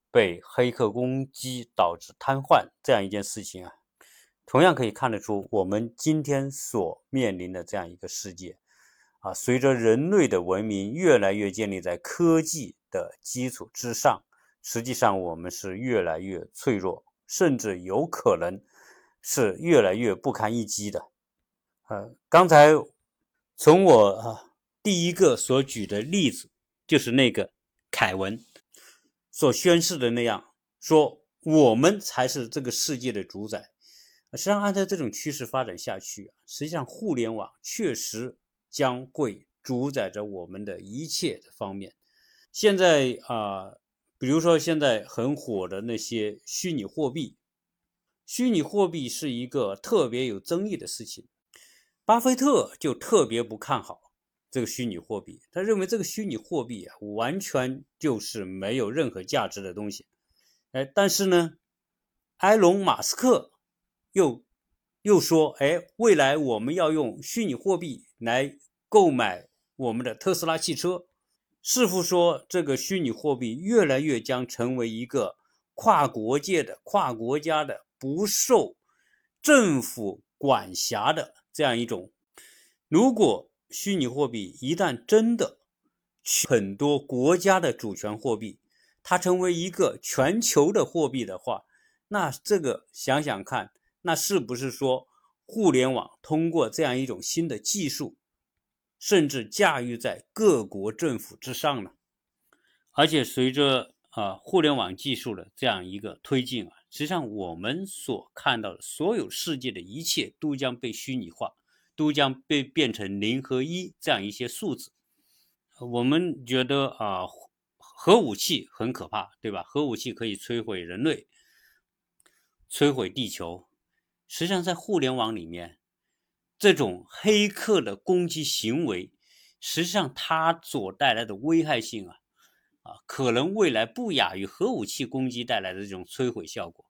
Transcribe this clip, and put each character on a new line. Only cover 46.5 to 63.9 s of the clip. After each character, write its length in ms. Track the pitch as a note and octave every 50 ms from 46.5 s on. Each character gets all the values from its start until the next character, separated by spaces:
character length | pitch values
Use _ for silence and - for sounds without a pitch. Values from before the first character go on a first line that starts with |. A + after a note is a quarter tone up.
| - - - F3+ D#3+
拟 100 | C3 G2
货 260 | F#2+ - - D3+ B2+
币， 280 | C3 E3 C3+ G#2 - _ _ _ _ _ _ _ _ _ _ _ _ _ _ _ _ _ _
虚 240 | - - - B3 B3+
拟 120 | A3 E3
货 240 | C#3 - - G3+ G3
币 220 | E3+ D#3+ D#3+ C3 A#2+
是 240 | - - D#3+ C#3+
一 160 | B2 A#2+ B2+ B2
个 300 | - C#3 A2+ G2 G2 -
特 320 | - - A#3 G3 C#3+ A#2
别 160 | A2+ B2 C3
有 120 | B2 G#2 F#2+
争 300 | - - F3 F3 G3 G#3+
议 80 | F#3
的 100 | C#3 -
事 200 | - - - E3+
情。 240 | - - - - _ _ _ _ _ _ - - _ _ _ _ _ _ _ _
巴 180 | - A3 A#3+
菲 160 | A3+ B3+ B3+ B3
特 360 | C4+ D4 C4 F3 G#2+ - - -
就 140 | - D3 A#2+
特 320 | - - - A#3 F#3+ C#3+
别 180 | G#2 A2+ A#2 A#2
不 140 | - A2+ G#2+
看 260 | - - C#3+ A2+ F2+
好 300 | - F2 - _ _ _ _ _ _ _ _ _ _
这 120 | - C3
个 60 | A#2 -
虚 180 | - - B2
拟 120 | A2+ F#2 E2+
货 220 | E2+ - A2+ G2
币， 220 | - - - - _ _
他 100 | - F3
认 160 | F#3+ G#3+ A3 G3
为 80 | F#3+
这 120 | F#3+ A#3 G#3+
个 80 | F3+
虚 200 | - - G#3+ G#3+
拟 120 | F#3+ B2+ G#2+
货 260 | - - - - G2
币 220 | A#2+ A#2+ G2 F2
啊， 100 | - - - G#2 G#2 G#2
完 220 | G#2+ A2+ B2+ D#3+ G3
全 460 | F#3+ - - C3+ B2+ B2+ C3 C3+ - _ _ -
就 180 | - D3+ B2 G#2
是 280 | - - - A2 F#2+
没 320 | F#2 F#2+ G2 G2 G#2 A#2+ C3
有 120 | A2+ G2+
任 220 | A#2+ D#3 D3+ A2+
何 100 | - F#2+
价 240 | F#2 - C#3+ C3+ G#2+
值 160 | F#2 - G2+
的 120 | G2 F#2+ F2
东 180 | G2+ G#2 G#2
西。 140 | G2 - - _ _ _ _ _ _ _ _ _ _ _ _ _
哎， 140 | - C3 C3+
但 240 | C3+ - G3+ G3+ F#3+
是 160 | - - G3
呢， 320 | F#3+ F3+ F3 E3+ E3 - _ _ _ _ _ _ _ _ _ _ _ _ _ _ _ _ -
埃 180 | - F#3+ A3
隆· 240 | A3 F#3+ E3+ F#3 G3+ G3
马 160 | E3+ A#2+ -
斯 120 | - - -
克 380 | - B3 B3+ A3+ D3 - - _ _ _ _ _ _ _ _